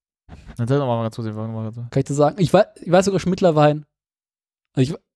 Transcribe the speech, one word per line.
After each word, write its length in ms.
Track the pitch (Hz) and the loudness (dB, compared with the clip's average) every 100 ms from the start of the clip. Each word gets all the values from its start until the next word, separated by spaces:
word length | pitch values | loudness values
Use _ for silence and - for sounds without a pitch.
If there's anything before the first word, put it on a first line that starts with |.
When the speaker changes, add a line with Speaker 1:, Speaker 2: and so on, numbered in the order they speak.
| _ _ _ - - - | _ _ _ -20 -14 -6
Speaker 1:
Dann 120 | 117 | -2
sag 100 | 143 | 0
doch 80 | 135 | 0
mal 160 | 117 | -2
ganz 140 | 113 117 | -4 -6
kurz, 100 | 110 | -8
den 100 | 107 | -8
Wagen 160 | 113 | -8
mal 100 | 110 | -8
ganz 120 | 110 117 | -10 -10
kurz. 120 | 120 | -6
Speaker 2:
Kann 100 | 135 | -4
ich 40 | 135 | -2
dir 80 | |
sagen? 220 | 143 147 - | 2 0 2
Ich 140 | 165 | 2
wei-, 140 | 185 214 - | 4 2 -4
ich 120 | - | 0
weiß 140 | 175 196 | 2 2
sogar 140 | 185 | -2
schon 120 | 175 | -2
mittlerweile, 520 | 185 185 151 151 151 - _ _ _ _ _ _ _ _ | 0 2 4 4 2 -6 _ _ _ _ _ _ _ _
also 80 | - | -2
ich 100 | 131 | -2
we-, 60 | 190 _ | -4 _